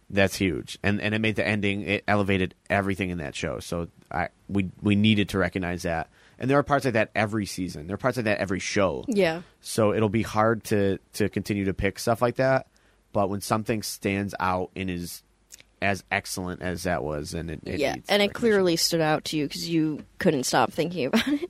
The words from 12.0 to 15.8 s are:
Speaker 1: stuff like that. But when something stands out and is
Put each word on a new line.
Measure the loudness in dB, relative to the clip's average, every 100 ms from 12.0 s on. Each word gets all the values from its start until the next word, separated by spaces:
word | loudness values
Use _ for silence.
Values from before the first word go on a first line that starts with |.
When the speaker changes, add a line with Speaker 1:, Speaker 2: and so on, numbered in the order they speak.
Speaker 1:
stuff | -2 2
like | 0 2
that. | 2 0 -2 _ _ _ _
But | 0 0
when | -2
something | -2 -2 0 -4
stands | -4 -4 -2 0 -2 -2
out | 0 0 -4
and | -6 -4
is | -4 -6 -12 _ _ _ -20 -20 -4